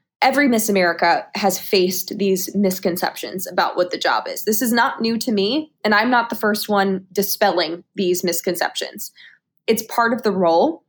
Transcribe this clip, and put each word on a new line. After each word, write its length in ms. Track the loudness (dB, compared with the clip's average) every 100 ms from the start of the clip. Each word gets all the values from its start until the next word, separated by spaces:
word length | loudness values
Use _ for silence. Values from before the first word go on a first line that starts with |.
| _ _
every 260 | 2 4 4
Miss 200 | 2 2
America 580 | 2 2 2 2 2 -2
has 240 | 0 0 0
faced 580 | 0 2 2 -2 -8 -2
these 360 | 0 0 -2
misconceptions 920 | 0 0 0 -2 -2 -4 -4 -10 -8 -4
about 300 | -2 0 0
what 140 | -2
the 80 | -2
job 280 | 0 0 -2
is. 160 | -6
This 180 | -4 -2
is 100 | 0
not 280 | 2 0 0
new 180 | -4 -2
to 140 | -2
me, 400 | 0 0 -2 -6 _
and 100 | 0
I'm 160 | 2 4
not 200 | 2 0
the 60 | -2
first 320 | -2 -2 0
one 380 | 0 2 -2 -4
dispelling 720 | -2 -2 0 2 2 -2 -6 -10
these 300 | -4 -2 0
misconceptions. 880 | -2 -2 -4 -2 -4 -4 -10 -12 -16 -18 -20 _ _ _ -2
It's 160 | -2
part 280 | 0 0 0
of 100 | 0
the 100 | -2
role. 520 | 2 4 4 2 0